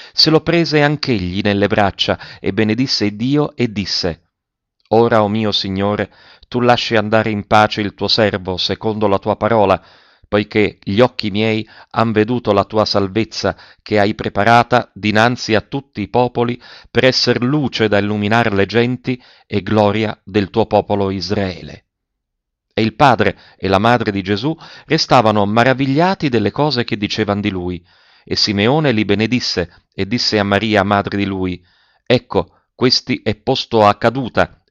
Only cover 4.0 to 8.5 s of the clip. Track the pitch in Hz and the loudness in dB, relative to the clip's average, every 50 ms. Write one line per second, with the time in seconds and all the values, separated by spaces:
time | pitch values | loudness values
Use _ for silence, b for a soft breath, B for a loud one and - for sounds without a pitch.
4 | - 92 82 - _ _ _ _ _ _ _ _ _ _ _ _ _ _ - 113 | -4 -4 -6 -6 _ _ _ _ _ _ _ _ _ _ _ _ _ _ 2 4
5 | 117 120 120 113 107 101 104 110 110 104 98 - - 98 95 95 98 101 104 104 | 4 4 4 4 2 2 0 -2 -2 -2 -2 -2 -4 -4 -4 -2 -2 -2 -2 -2
6 | 104 - b b b b b b b _ - 127 120 120 123 120 - - 117 110 | -4 -6 b b b b b b b _ -4 0 2 2 2 2 0 0 -2 -2
7 | 104 107 107 110 110 113 110 104 98 - 117 107 107 107 - - 107 101 92 - | 0 2 0 0 0 0 -2 -4 -2 2 4 4 4 4 2 -2 -4 -6 -6 -6
8 | 98 101 - - 113 101 95 101 92 90 | -4 -2 0 2 2 0 0 -2 -4 -6